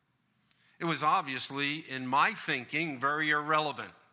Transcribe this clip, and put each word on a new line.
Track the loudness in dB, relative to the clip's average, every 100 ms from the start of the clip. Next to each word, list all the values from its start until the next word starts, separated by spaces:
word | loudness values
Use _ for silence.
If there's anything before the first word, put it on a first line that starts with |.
| _ _ _ _ _ _ _ -6
It |
was | -2 2
obviously, | 4 4 2 -4 -4 -2 -2 -4 -6
in | -6 0
my | 4 4
thinking, | 2 -2 -4 -2 -4 -2 -2
very | 0 0 2
irrelevant | 2 2 0 0 -4 -10 -14 _